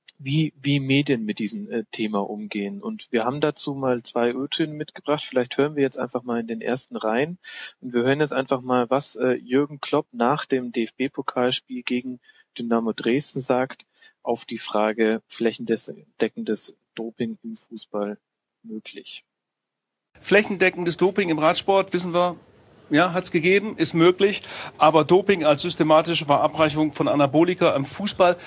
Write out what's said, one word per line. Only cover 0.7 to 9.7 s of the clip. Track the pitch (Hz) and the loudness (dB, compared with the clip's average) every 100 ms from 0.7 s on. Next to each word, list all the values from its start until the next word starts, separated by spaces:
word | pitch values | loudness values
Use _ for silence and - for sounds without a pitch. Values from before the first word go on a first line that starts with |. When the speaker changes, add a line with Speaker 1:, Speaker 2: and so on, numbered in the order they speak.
| 143 | 0
Speaker 1:
Medien | 135 135 143 123 | 2 2 2 0
mit | 107 101 | 0 -4
diesem, | 104 104 104 | -4 -6 -6
äh, | 117 107 | -6 -6
Thema | - 107 104 | -4 -2 -2
umgehen. | 101 104 104 104 101 101 | -2 -6 -8 -6 -6 -6
Und | 110 110 - | -10 -10 -4
wir | 117 | -2
haben | 113 147 | -2 -2
dazu | 151 - - | -2 -2 -4
mal | 139 131 123 | -2 -2 -2
zwei | - 123 120 127 | -2 0 0 0
O-Töne | 139 - 156 | -4 -4 -4
mitgebracht. | 151 151 - - 147 | -6 -12 -10 -4 -4
Vielleicht | - 127 123 - | -2 -2 -2 0
hören | 143 | -2
wir | 147 | 2
jetzt | 135 127 | -2 -2
einfach | 127 123 | -6 -6
mal | 123 117 | -4 -4
in | 113 | -4
den | 113 | -6
ersten | 113 123 - 113 | -4 -4 -4 -4
rein. | 110 113 156 180 - - - - | -2 0 -2 -6 -16 -18 -18 -14
Und | 127 | -6
wir | 120 | 0
hören | 123 143 | 2 2
jetzt | 151 | 0
einfach | 131 131 131 | -2 -2 -2
mal, | 127 127 120 | 0 0 2
was, | 135 - 110 | 0 0 -2
äh, | 127 | 0
Jürgen | 123 123 127 147 | 0 0 0 0